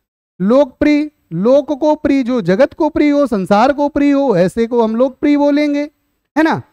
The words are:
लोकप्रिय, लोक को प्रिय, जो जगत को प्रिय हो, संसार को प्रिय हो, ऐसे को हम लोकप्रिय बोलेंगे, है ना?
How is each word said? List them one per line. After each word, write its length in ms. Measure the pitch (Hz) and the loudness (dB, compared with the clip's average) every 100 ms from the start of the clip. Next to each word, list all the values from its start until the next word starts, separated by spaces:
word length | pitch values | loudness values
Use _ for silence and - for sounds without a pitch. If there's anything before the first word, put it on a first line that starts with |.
| _ _ _ - | _ _ _ -6
लोकप्रिय, 680 | 190 262 294 - 294 294 302 - _ 165 | 0 2 0 -2 0 0 -2 -12 _ -4
लोक 360 | 220 277 277 277 | 2 2 0 -2
को 140 | 302 302 | -2 0
प्रिय, 280 | 294 277 | 0 -2
जो 160 | 233 247 | -2 -2
जगत 300 | 170 196 302 | -2 0 0
को 160 | - 302 | 0 -2
प्रिय 200 | 330 294 | 0 0
हो, 160 | 285 285 | 0 0
संसार 460 | 208 175 202 262 | -2 0 2 2
को 140 | 277 294 | 0 -4
प्रिय 220 | 294 285 | 0 0
हो, 240 | 277 277 180 | 0 0 0
ऐसे 280 | 180 226 226 | 0 -2 -2
को 140 | 240 | 0
हम 120 | 220 226 | -2 0
लोकप्रिय 420 | 262 - 294 285 | -2 0 0 2
बोलेंगे, 440 | 285 285 294 285 294 _ _ _ _ 285 | 2 0 -2 -4 -6 _ _ _ _ -2
है 80 | |
ना? 180 | 320 170 - | 0 -2 -8